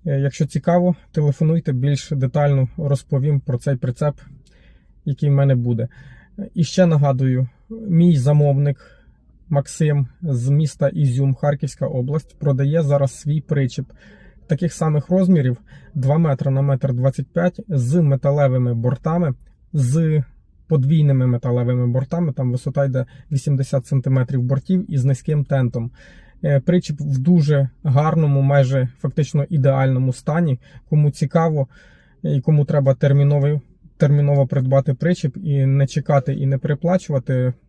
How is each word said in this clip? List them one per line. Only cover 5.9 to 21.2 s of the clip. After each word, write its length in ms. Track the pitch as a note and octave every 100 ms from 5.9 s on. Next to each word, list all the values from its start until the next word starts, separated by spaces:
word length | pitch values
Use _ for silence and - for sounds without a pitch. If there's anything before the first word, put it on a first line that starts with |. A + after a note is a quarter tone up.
| - - - - - G3+
І 100 | -
ще 220 | D3+ - F3
нагадую: 640 | D#3 C#3+ B2+ C3 B2+ B2+ _ _
мій 480 | A3+ A3 E3 F3 D3+
замовник 600 | B2+ D3 D3 C#3 C#3+ C3+ - - _ _ _ _ -
Максим 580 | C#3 C#3 - D#3 C#3+ B2+ -
з 280 | E3+ B2+ B2+
міста 400 | C#3+ D3+ - C#3
Ізюм, 460 | D#3+ C#3 B2 C#3 C3
Харківська 520 | D3 D3 C#3+ - -
область, 520 | C3+ B2 D3+ - _
продає 440 | C#3+ C3+ C#3 D#3+
зараз 280 | D3 C#3+ C#3 -
свій 220 | D3 D#3
причіп 500 | - C#3+ C3 - C3 - - - - - -
таких 260 | C#3+ F3
самих 360 | - D#3+ D3+ -
розмірів, 480 | F#3 F#3 F3 B2+ A#2+ - - -
два 240 | D3 B2+ D3+
метри 340 | E3 C#3 C#3
на 100 | C3+
метр 320 | C#3 C3+ C3
двадцять 340 | B2 C3+ C3+ C3+
п'ять, 260 | - F3 - -
з 340 | D3+ A#2+ E3+
металевими 720 | D#3 C3+ C#3 C#3+ C#3 B2+ B2
бортами, 600 | A#2 A#2+ B2+ E3 E3 E3+ B2 - _ _
з 500 | D3+ B2 D3+ D#3+ D3+ C3+ - _ _ _
подвійними 600 | D#3 C3 D#3+ D3 C3+